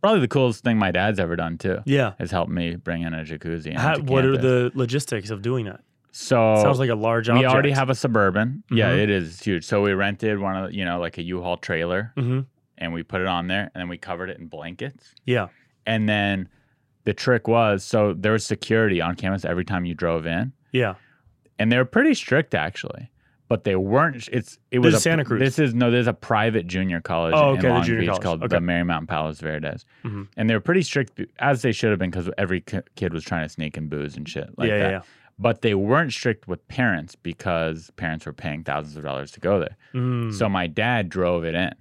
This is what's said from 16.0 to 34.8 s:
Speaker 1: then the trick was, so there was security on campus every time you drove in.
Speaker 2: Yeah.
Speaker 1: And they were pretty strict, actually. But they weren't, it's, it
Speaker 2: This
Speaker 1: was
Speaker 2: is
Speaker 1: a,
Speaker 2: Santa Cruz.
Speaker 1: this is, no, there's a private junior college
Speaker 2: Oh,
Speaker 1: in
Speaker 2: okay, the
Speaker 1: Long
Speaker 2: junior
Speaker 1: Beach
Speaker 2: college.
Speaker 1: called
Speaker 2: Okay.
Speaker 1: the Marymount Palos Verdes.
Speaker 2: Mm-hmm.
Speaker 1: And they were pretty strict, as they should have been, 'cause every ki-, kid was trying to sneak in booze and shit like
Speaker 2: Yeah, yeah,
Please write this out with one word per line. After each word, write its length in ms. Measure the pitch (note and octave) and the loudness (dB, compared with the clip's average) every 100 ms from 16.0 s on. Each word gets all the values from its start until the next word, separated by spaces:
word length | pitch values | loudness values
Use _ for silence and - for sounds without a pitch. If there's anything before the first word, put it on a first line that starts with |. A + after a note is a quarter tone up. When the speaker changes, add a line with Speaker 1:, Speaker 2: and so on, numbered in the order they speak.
| G#2+ | 2
Speaker 1:
then 400 | G#2 G2+ G2 F2+ _ _ _ _ _ | 2 0 -2 -6 _ _ _ _ _
the 80 | - | -6
trick 340 | G#2 - A#2+ - | -2 2 2 4
was, 380 | A#2 A2 G2+ | 2 4 2
so 300 | - A2+ G#2 | 0 2 2
there 180 | F2 G#2 | 2 0
was 120 | A2 | 0
security 560 | - G#2 - A2+ A2 F2+ | -2 -6 0 2 4 2
on 140 | E2 | -2
campus 300 | F2 F#2 G2 | -2 -4 -4
every 200 | D#2+ F2 | -2 -4
time 200 | F2+ F#2 | -2 -4
you 100 | F2 | -4
drove 320 | D#2+ E2+ E2 E2 | -4 -2 -2 -2
in. 260 | E2+ B2+ - _ | -4 -4 -8 _
Speaker 2:
Yeah. 220 | C3 A2+ F#2 _ _ _ _ _ - | -2 -2 -4 _ _ _ _ _ -2
Speaker 1:
And 120 | A2 | 2
they 60 | B2 | 4
were 80 | |
pretty 300 | B2+ A3+ D4 | 4 4 4
strict, 400 | C#4 - C3+ D3+ | 2 2 0 2
actually. 560 | F2+ D2+ - - - - _ _ _ _ | -2 -2 -6 -12 -12 -16 _ _ _ _
But 160 | A2 | -2
they 120 | - F#2+ | 2 0
weren't, 520 | G2 B2 D#3+ C3 - | 2 2 2 0 -6
it's, 280 | B2 - - _ | -6 -6 -16 _
it 80 | B2+ | 4
Speaker 2:
This 20 | D#3 | 6
Speaker 1:
was 80 | |
Speaker 2:
is 60 | E3 | 6
Speaker 1:
a, 20 | |
Speaker 2:
Santa 220 | E3+ E3 | 4 2
Cruz. 160 | C#3 A#2 | 0 2
Speaker 1:
this 180 | C3+ C3 | 2 2
is, 140 | D3 | 2
no, 180 | A#2 A#2+ | 4 2
there's 160 | A#2+ A#2+ | 4 2
a 60 | |
private 540 | G#2+ - A2 A2 A2 E2+ | -2 0 2 2 0 -2
junior 340 | F#2 F#2+ E2+ | -4 -2 -4
college 320 | - E2 E2 | -2 -2 2
Speaker 2:
Oh, 180 | D#3 C#3+ | 4 4
Speaker 1:
in 60 | C3+ | 4
Speaker 2:
okay, 100 | C3 | 2
the 60 | |
Speaker 1:
Long 80 | E2+ | 2
Speaker 2:
junior 180 | E2+ A2+ | 2 0
Speaker 1:
Beach 80 | F2 | 0
Speaker 2:
college. 140 | F#2 | 0
Speaker 1:
called 200 | F2+ E2 | -2 -2
Speaker 2:
Okay. 120 | D#2+ E2+ | 0 0
Speaker 1:
the 40 | |
Marymount 480 | F2 F2 F2 E2 D#2+ | 2 0 0 -2 -4
Palos 320 | E2 D#2 D2+ | -4 -4 -6
Verdes. 460 | D2+ D#2 D2+ - _ _ | -8 -6 -6 -10 _ _
Speaker 2:
Mm-hmm. 200 | A2 G#2 G2 - | -12 -10 -12 -2
Speaker 1:
And 140 | A2+ | 0
they 40 | |
were 60 | A2+ | 0
pretty 220 | C3 F#3 | 2 0
strict, 380 | E3+ D3 A#2 - F#2 - | 2 -2 -4 -6 -12 -2
as 240 | C3 C3 | 0 2
they 100 | B2+ | 0
should 160 | G#2+ A#2 | 0 0
have 80 | G2+ | 0
been, 120 | F2+ | 0
'cause 180 | F2+ F2 - | -4 -6 -4
every 240 | F#2+ F#2 | -2 -2
ki-, 200 | - G2 - - | -4 -10 -10 -6
kid 180 | F#2 | -4
was 100 | D#2+ | -4
trying 200 | - F2 | -6 -6
to 40 | D#2 | -6
sneak 300 | - D#2 D2+ | -6 -8 -6
in 100 | D#2 | -8
booze 280 | D2 D2+ C#2+ | -6 -8 -10
and 100 | D2+ | -12
shit 220 | - - - | -10 -10 -4
like 100 | A2+ | 0
Speaker 2:
Yeah, 80 | |
yeah, 60 | G#2 | 2